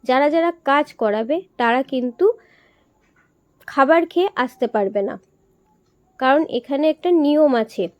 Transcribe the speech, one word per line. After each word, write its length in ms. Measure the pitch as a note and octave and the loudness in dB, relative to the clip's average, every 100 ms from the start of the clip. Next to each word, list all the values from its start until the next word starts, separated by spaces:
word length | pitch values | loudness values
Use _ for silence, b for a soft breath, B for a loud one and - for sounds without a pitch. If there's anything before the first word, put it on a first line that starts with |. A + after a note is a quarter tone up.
যারা 220 | - C4 D4 | 0 0 2
যারা 160 | E4 E4+ E4+ - | 2 -2 -4 -2
কাজ 180 | C#4 D4+ - | -2 -2 -4
করাবে, 340 | A3 G#3+ A3+ D#4+ F#4+ - | -4 -2 -2 -4 -6 -4
তারা 200 | A#3+ B3 C4+ | -2 0 -2
কিন্তু 340 | C4 B3 A#3 G4 A#4+ b b b b b _ _ _ _ _ _ _ - | -4 -6 0 -2 -2 b b b b b _ _ _ _ _ _ _ -10
খাবার 340 | - C4+ E4 E4+ | 0 4 4 2
খেয়ে 180 | E4+ F#4+ - | -2 -2 -2
আসতে 220 | B3+ - A#3+ | -6 -4 -4
পারবে 260 | G#3+ G3 G#3 G3 | -2 -2 -2 -6
না, 60 | G3 _ _ _ _ _ _ _ _ _ _ | -8 _ _ _ _ _ _ _ _ _ _
কারণ 220 | C4 C#4+ D#4+ B3 | 0 2 0 -6
এখানে 260 | A#3+ C#4 D#4 | -4 -2 0
একটা 160 | D#4 F4+ F4 | 0 0 2
নিয়ম 280 | C#4+ D4 D4+ B3 | 2 4 2 2
আছে। 220 | A3 - E3+ | -2 -6 -6